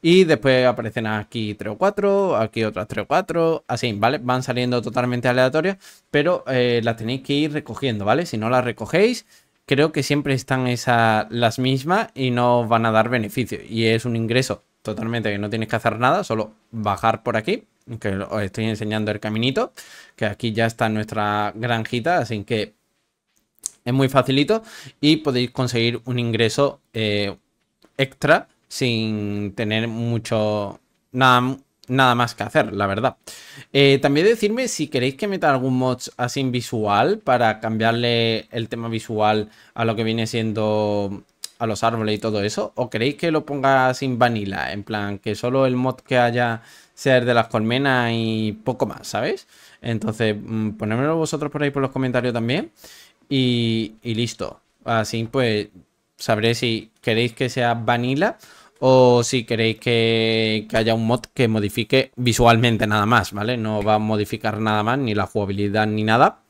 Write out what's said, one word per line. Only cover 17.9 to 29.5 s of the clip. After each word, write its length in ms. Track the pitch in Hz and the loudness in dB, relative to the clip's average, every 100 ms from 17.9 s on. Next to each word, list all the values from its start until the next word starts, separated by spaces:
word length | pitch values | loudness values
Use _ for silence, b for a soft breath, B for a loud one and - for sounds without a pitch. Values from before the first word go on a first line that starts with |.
| 117 | -8
que 100 | 107 95 | -6 -4
os 260 | 98 107 | -4 -4
estoy 240 | 98 - 110 | -4 -4 -4
enseñando 440 | 107 107 110 107 | -4 -4 -2 -2
el 100 | 107 | -4
caminito, 520 | 110 110 123 139 247 B B B B | -4 -2 0 0 -4 B B B B
que 120 | _ 104 | _ -6
aquí 260 | 98 117 | -4 -4
ya 140 | 107 113 | 0 -2
está 220 | 113 113 | 0 -2
nuestra 640 | 107 107 110 104 104 104 | -2 -4 -4 -2 -2 -2
granjita, 640 | 104 120 117 110 123 123 175 | -4 -4 -2 -2 -4 0 0
así 260 | 117 110 | -2 -6
que 300 | 98 113 101 _ _ _ _ _ _ _ _ _ - _ | -4 -4 -4 _ _ _ _ _ _ _ _ _ -12 _
es 80 | - | -2
muy 160 | 131 131 | 2 4
facilito 540 | 139 127 135 143 220 220 B 131 B | 2 2 0 2 0 -2 B -20 B
y 160 | 147 156 | 2 2
podéis 320 | 151 123 123 | 2 -2 -2
conseguir 500 | - 127 117 117 117 | -2 -2 0 0 -2
un 140 | 127 123 | -4 -4
ingreso, 600 | 117 110 113 - 143 - _ | -2 0 0 2 0 -2 _
eh, 440 | 113 107 104 101 - _ _ _ _ _ - | -4 -2 0 -2 -6 _ _ _ _ _ -4
extra 500 | 135 - 143 165 - _ _ | -4 -2 2 2 0 _ _
sin 840 | - 127 113 110 107 104 104 104 | -4 -2 0 -2 -4 -4 -4 -6